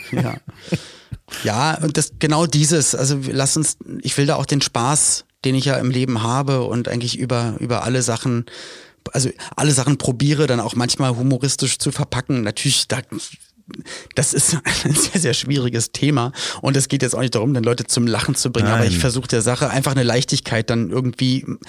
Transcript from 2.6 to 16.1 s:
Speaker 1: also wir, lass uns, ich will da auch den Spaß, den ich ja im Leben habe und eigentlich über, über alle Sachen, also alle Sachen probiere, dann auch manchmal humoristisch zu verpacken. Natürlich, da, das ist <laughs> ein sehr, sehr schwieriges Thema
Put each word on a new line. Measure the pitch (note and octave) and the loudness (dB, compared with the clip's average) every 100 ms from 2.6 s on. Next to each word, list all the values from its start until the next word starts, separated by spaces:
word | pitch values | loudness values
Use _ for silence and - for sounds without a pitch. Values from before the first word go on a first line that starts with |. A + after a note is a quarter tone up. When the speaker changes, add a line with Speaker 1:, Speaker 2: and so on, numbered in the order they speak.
| D3 E3 B2+ | 4 4 2
Speaker 1:
also | - C3+ C#3+ C3 | 0 0 -2 -2
wir, | |
lass | C3+ C3+ D#3 | -2 0 0
uns, | D3 - - - | 0 -4 -8 -8
ich | C3+ - | -2 0
will | C#3+ | 2
da | D3 | 2
auch | C#3 | 0
den | C#3+ | 0
Spaß, | - B2 A#2+ D3+ - - - _ | 0 0 2 2 2 0 -4 _
den | C3 | 0
ich | C3 | 0
ja | C3+ C3 | 0 0
im | B2 | 0
Leben | B2+ C3 A#2 | 0 0 0
habe | A2+ C3 C#3 C3 | 0 0 0 0
und | A2+ A#2 A#2 | 0 -2 -2
eigentlich | A#2+ A#2+ - | -2 -4 -4
über, | B2 B2 A#2 - | -2 0 -2 -2
über | A#2+ A2+ | -2 -2
alle | A#2 B2+ | 0 0
Sachen, | A#2+ A2+ C3+ A#2+ A#2+ - - - - _ - | 0 -2 0 -2 -4 -10 -18 -18 -20 _ -6
also | C#3+ C3 - - - | -2 -2 -4 -10 -2
alle | D3 | 2
Sachen | C3+ C3 C#3 | 2 2 0
probiere, | - A#2+ C#3+ D3 D3 | 0 0 2 2 2
dann | A#2+ | 2
auch | A2 | -2
manchmal | A#2+ B2 - C3+ A#2+ | -2 -2 0 0 0
humoristisch | C3 B2+ C#3 - C3 - | 2 2 0 0 -2 -2
zu | D3 | -2
verpacken. | - - - - C3 | -2 -4 -4 -2 -2
Natürlich, | G#2 - C#3+ - - | -2 -2 0 0 0
da, | - - G2+ - - - _ - - - - - - | -4 -6 -12 -12 -16 -20 _ -18 -16 -14 -14 -8 -2
das | D#3 | 0
ist | - - D3+ - | 2 2 0 -2
<laughs> | - | -2
ein | - | 0
sehr, | D3+ - F#3+ | 0 0 0
sehr | D3+ | 0
schwieriges | A#2 B2+ C#3+ B2 A#2 - | 0 0 0 0 0 -2
Thema | - C#3 | 0 2